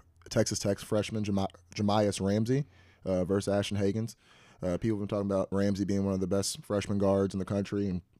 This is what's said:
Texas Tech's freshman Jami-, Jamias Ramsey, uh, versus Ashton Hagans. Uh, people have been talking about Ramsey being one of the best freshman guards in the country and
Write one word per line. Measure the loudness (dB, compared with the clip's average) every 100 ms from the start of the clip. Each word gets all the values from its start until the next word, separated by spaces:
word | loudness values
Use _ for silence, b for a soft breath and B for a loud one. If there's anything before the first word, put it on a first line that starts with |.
| -6 _ -4
Texas | 0 0 0
Tech's | -2 -2
freshman | -2 -2 -2 -4
Jami-, | -2 -2 -2 -6 -14
Jamias | -2 2 4 4 2
Ramsey, | 0 0 2 0 -2 b b b
uh, | -2 0
versus | 2 0 2
Ashton | 0 0 0
Hagans. | 0 0 -4 -8 b b b b
Uh, | -4 0
people | 0 -2
have | -2
been | -2
talking | 0
about | 0 0
Ramsey | 2 2 2
being | 0 2
one | 2
of | 0
the | 0
best | 0 -2 -6
freshman | -4 -2 0 0
guards | 4 4 2
in | -2
the |
country | -2 -2 -2 -2 -2
and | -4 -8 _